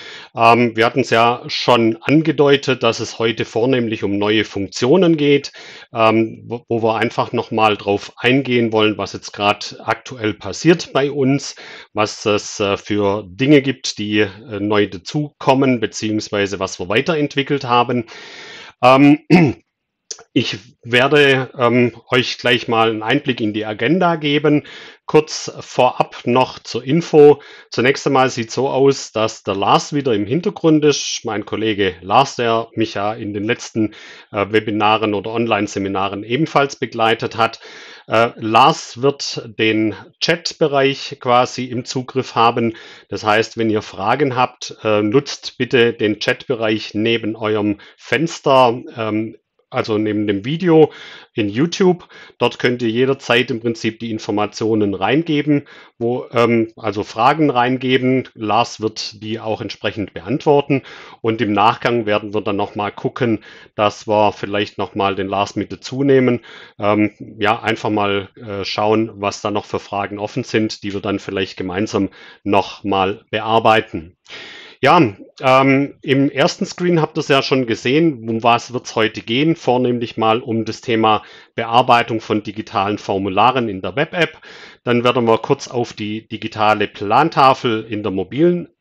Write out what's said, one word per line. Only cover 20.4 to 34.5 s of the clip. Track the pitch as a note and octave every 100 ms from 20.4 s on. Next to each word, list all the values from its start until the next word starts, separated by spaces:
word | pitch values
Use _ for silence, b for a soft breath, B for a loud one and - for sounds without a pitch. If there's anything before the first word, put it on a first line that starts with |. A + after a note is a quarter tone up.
| A2+ G#2 A2+ _
werde, | A#2+ B2 C3+ D3 C#3 C3 B2+ -
ähm, | A#2+ B2 A#2+ - -
euch | B2+ A#2 -
gleich | B2 B2 -
mal | A2+ A2+
einen | G#2+
Einblick | G#2+ C#3 C#3+ A#2+
in | G#2+
die | G#2 G#2+
Agenda | G#2+ A#2 F#3 F3 E3
geben. | D3 D3 D3+ D3 B B B B -
Kurz | D#3 - - - A#2
vorab | - - B2+ - - -
noch | - B2 B2 -
zur | - A#2
Info. | C3 E3 E3+ D#3 D3 C#3+ B B B
Zunächst | - B2 C#3+ D3+
einmal | C3+ C3
sieht's | A#2+ A2+
so | - C3+
aus, | C3+ C#3 C3+ -
dass | A2 A2 -
der | -
Lars | G2 G2 D#3 -
wieder | D3 C3+
im | G#2 G2+
Hintergrund | D3 G3 - E3 D#3
ist. | D3 C#3 - -
Mein | A#2+ G#2 G#2
Kollege | G2+ A2 G2+ F#2+ F2+
Lars, | F#2 A2 C3+ -
der | A#2 A2+ A2+
mich | - A2
ja | - G#2
in | A#2 G#2+
den | G#2
letzten, | G#2 A#2+ - A2+ G#2+ B B B B
äh, | G#2+ G2+